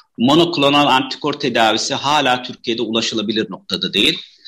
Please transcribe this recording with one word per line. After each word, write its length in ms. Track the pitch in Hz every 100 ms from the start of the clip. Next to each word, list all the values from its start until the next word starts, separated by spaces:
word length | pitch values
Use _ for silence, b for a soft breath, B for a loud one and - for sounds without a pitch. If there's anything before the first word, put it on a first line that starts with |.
| B -
monoklonal 680 | 120 160 170 147 139 143 143
antikor 460 | 131 135 - 147
tedavisi 600 | 139 131 120 113 - -
hala 500 | 135 135 151 131 123
Türkiye'de 380 | 123 - - 117
ulaşılabilir 680 | 110 113 110 113 107 107 104
noktada 440 | 90 - 90 90
değil. 260 | 92 139 165 B B